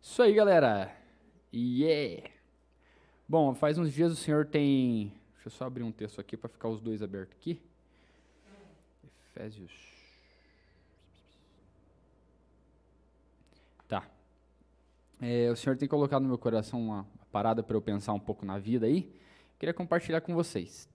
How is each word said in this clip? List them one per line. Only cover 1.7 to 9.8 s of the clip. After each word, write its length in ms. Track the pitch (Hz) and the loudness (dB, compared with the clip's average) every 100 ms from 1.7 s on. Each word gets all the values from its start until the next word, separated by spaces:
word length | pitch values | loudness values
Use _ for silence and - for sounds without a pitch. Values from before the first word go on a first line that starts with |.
| 123 156 151 131 - - - _ _ _ _ _ _ _ _ - | 2 2 2 0 -8 -16 -20 _ _ _ _ _ _ _ _ 0
Bom, 260 | 160 143 | 2 2
faz 240 | 127 151 156 | 2 0 2
uns 140 | 165 | -2
dias 200 | 139 170 | 2 0
o 40 | 160 | 0
Senhor 280 | - 151 | 0 0
tem, 680 | 147 156 143 135 127 113 101 - _ | 2 0 2 2 2 0 -4 -10 _
deixa 120 | _ - | _ -18
eu 40 | |
só 140 | - | -10
abrir 180 | 127 127 | -10 -8
um 100 | 117 | -10
texto 280 | 107 104 - | -8 -12 -12
aqui 160 | 98 113 | -12 -12
pra 120 | 117 | -12
ficar 200 | - 117 | -8 -6
os 120 | 110 | -6
dois 220 | 113 107 | -6 -6
abertos 340 | 101 98 95 _ | -8 -10 -12 _
aqui. 240 | - 165 - _ _ _ _ _ _ _ _ 202 196 _ _ _ 143 _ _ | -10 -10 -12 _ _ _ _ _ _ _ _ -20 -20 _ _ _ -20 _ _
Efésios. 420 | - 107 107 90 - | -16 -14 -14 -20 -20